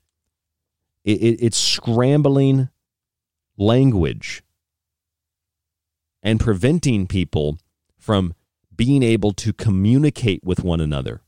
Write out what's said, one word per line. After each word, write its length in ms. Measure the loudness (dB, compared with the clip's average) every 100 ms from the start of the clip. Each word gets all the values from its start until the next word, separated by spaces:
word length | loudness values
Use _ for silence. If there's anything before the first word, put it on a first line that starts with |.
| _ _ _ _ _ _ _ _ _ _
It, 160 | -2 0
it, 220 | 2 2
it's 140 | 0 0
scrambling 1120 | -2 -4 -2 0 2 2 2 2 2 2 0 -6 _ _ _ _ _ _ _ -2
language 840 | 2 4 4 2 0 -4 -12 -16 -20 _ _ _ _ _ _ _ _ _ _ _ _ _ _ _ _ _
and 160 | -2 0
preventing 680 | 0 0 0 0 0 -2 -2
people 520 | -4 -2 -2 -4 -6 _ _ _ _
from 360 | -2 -2 -2 -6 _ _ _ -4
being 280 | 0 2
able 300 | 2 2 0
to 200 | -2 -6
communicate 920 | -4 -2 0 2 2 2 0 -4 -4
with 200 | -4 -4
one 160 | -2 -2
another. 420 | -2 -4 -6 -12